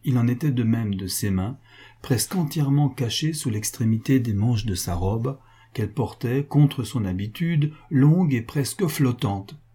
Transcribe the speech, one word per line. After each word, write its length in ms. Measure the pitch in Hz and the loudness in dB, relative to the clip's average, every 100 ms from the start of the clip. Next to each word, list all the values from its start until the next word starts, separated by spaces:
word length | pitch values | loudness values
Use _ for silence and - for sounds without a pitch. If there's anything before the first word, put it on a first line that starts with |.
| - | 2
Il 120 | 123 | 2
en 100 | 117 | 2
était 240 | 123 156 | 2 0
de 120 | 123 | 2
même 320 | 110 113 107 98 | 2 0 0 -4
de 120 | 95 | -4
ses 240 | - 104 | -4 0
mains, 260 | 92 95 139 _ - - - | 0 -2 -6 _ -20 -20 -20
presque 340 | - 120 - 196 | -4 -2 0 -2
entièrement 500 | 151 160 143 139 143 | -2 0 2 2 2
cachées 460 | - 120 - 156 | 0 -4 -2 -4
sous 160 | 151 - | -4 -4
l'extrémité 720 | 107 110 - 113 110 - 131 | -4 -6 -2 0 0 2 2
des 120 | 117 | 2
manches 320 | 101 110 117 107 | 0 2 0 -2
de 100 | 92 | -4
sa 200 | - 85 | -4 -2
robe, 420 | 92 113 123 139 _ - - | -2 -2 -4 -6 _ -20 -14
qu'elle 220 | - 107 | -6 -4
portait 520 | 120 107 - 120 131 143 | -2 -4 -4 -2 -2 2
contre 380 | 143 147 - | 6 6 4
son 220 | 113 123 101 | -6 -4 -2
habitude, 680 | 92 107 - 170 165 151 - - | -4 -6 -4 -2 0 0 -4 -2
longue 420 | 139 143 170 175 | 4 6 6 4
et 80 | 123 | 0
presque 460 | 110 151 127 - 180 | -2 -4 -4 -2 -4
flottante. 680 | - 131 120 117 98 98 - _ | 0 0 0 -2 -4 -8 -18 _